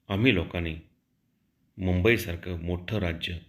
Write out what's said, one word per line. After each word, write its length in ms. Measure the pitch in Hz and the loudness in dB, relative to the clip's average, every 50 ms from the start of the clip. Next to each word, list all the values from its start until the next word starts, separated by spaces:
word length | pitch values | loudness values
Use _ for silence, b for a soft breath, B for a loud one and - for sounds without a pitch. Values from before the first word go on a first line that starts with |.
| _ - | _ -4
आम्ही 240 | 98 98 117 135 107 | 0 4 4 4 4
लोकांनी 420 | 87 80 - - 87 85 80 80 82 - - _ _ _ _ _ _ _ _ _ _ _ _ _ _ _ _ _ - | 4 0 -2 -4 -4 -4 -4 -4 -8 -12 -18 _ _ _ _ _ _ _ _ _ _ _ _ _ _ _ _ _ -4
मुंबईसारखं 800 | 92 92 90 90 90 113 120 110 - - 85 85 - 92 90 85 | 0 2 2 4 6 6 4 4 2 -4 -6 -8 -8 -8 -8 -6
मोठं 380 | 82 87 90 87 90 - 113 104 | -4 -4 -4 -4 -4 -4 -4 -2
राज्य 400 | 90 85 80 82 - - 87 82 - | -2 -2 -2 -4 -6 -6 -8 -10 -12